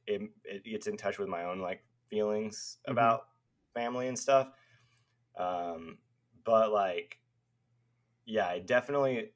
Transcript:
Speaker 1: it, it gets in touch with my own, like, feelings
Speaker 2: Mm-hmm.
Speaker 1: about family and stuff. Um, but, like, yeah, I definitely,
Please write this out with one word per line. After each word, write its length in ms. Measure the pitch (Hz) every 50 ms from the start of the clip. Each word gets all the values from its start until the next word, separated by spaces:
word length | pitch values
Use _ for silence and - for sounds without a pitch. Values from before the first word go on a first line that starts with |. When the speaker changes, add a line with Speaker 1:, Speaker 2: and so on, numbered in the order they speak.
| _
Speaker 1:
it, 140 | - 104 98 107 107 - _ -
it 200 | - 101 98 101
gets 220 | 113 110 104 -
in 100 | 107 104 -
touch 200 | 104 101 98 -
with 100 | 98 92
my 160 | 87 85 87
own, 160 | 87 92 95
like, 220 | 92 87 95 - _ _ _ _ _ -
feelings 680 | 107 107 107 107 107 107 110 107 104 - - - - -
Speaker 2:
Mm-hmm. 100 | - -
Speaker 1:
about 360 | 127 120 113 113 113 - - _ _ _ _ _ _ _ _ _
family 340 | - 120 120 120 123 127 127
and 120 | 127 123 117
stuff. 340 | - 139 139 135 131 131 - _ _ _ _ _ _ _ _ _ _ _ _ _ _ _ -
Um, 600 | 90 90 90 90 87 87 85 82 82 82 80 - - _ _ _ _ _ _ _ _ -
but, 280 | 113 113 110 110 107
like, 460 | 107 101 98 92 87 85 - - - - _ _ _ _ _ _ _ _ _ _ _ _ _ _ _ _ _ _ _ _ _
yeah, 200 | 113 110 107 95 87
I 100 | 90 90
definitely, 720 | 90 104 123 123 - - 143 143 139 131 127 117 110 - -